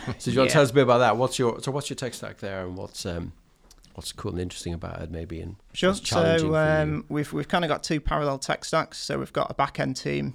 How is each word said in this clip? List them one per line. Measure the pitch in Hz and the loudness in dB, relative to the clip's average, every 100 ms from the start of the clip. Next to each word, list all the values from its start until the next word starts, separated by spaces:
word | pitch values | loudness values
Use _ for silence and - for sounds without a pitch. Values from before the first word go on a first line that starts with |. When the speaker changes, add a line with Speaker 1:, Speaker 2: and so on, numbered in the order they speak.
| - 113 | -2 -6
Speaker 1:
So | - | 0
do | |
you | 123 | 2
wanna | 131 | 6
Speaker 2:
Yeah. | |
Speaker 1:
tell | 151 | 6
us | 139 | 6
a | |
bit | 135 | 6
about | 123 120 | 6 8
that? | 123 107 | 6 4
What's | 127 - | 2 2
your, | 123 110 | 0 0
so | 127 | -4
what's | 135 135 | -4 -4
your | 127 | -6
tech | 127 - | -8 -8
stack | 107 98 | -12 -10
there, | 101 95 92 | -8 -6 -6
and | 92 | -8
what's, | 101 - 98 | -10 -8 -6
um, | 85 82 - _ _ _ - - | -4 -6 -10 _ _ _ -20 -20
what's | - - | -14 -12
cool | - 107 | -8 -6
and | 90 | -4
interesting | 90 - - | -6 -6 -8
about | 85 85 85 | -6 -8 -10
it, | 82 | -8
maybe, | 82 82 82 | -8 -8 -8
and | 82 95 _ | -10 -12 _
Speaker 2:
Sure. | - 180 | 0 0
Speaker 1:
what's | 196 | 0
challenging | - 185 165 165 160 | 0 2 4 4 4
Speaker 2:
So, | |
Speaker 1:
for | 156 156 156 | 2 4 4
you? | |
Speaker 2:
um, | 151 151 - | 2 -2 -4
we've, | 151 147 | -4 -2
we've | 156 143 | -4 -2
kinda | 175 165 | 0 0
got | 147 | -2
two | - 156 | 0 -2
parallel | - 151 147 135 | 0 0 0 -2
tech | - - - | -2 -4 0
stacks. | 107 - - | -2 -2 -6
So | - 139 | -6 -4
we've | 135 | -2
got | - - | -2 -2
a | |
back-end | 135 139 - 139 131 | 0 -2 0 -4 -2
team | 147 143 139 | -4 -2 -4